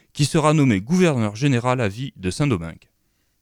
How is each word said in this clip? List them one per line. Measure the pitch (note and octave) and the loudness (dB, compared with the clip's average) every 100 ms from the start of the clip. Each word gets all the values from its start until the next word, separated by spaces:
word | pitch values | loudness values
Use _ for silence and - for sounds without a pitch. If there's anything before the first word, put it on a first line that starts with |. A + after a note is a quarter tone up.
| _ | _
qui | - D3 | -4 0
sera | E3 D3+ D#3 | 2 2 4
nommé | C3+ G2 | 4 2
gouverneur | A2 F#3 F3+ C3 G#2+ G#2+ | 0 2 2 2 -2 -2
général | C#3+ B2 B2 B2+ | 0 0 0 -2
à | A2 | -2
vie | G#2 C#3 - | -4 -12 -8
de | - | -6
Saint-Domingue. | - D3 G2+ E2 E2 _ _ _ _ _ _ | -2 -2 -2 -4 -14 _ _ _ _ _ _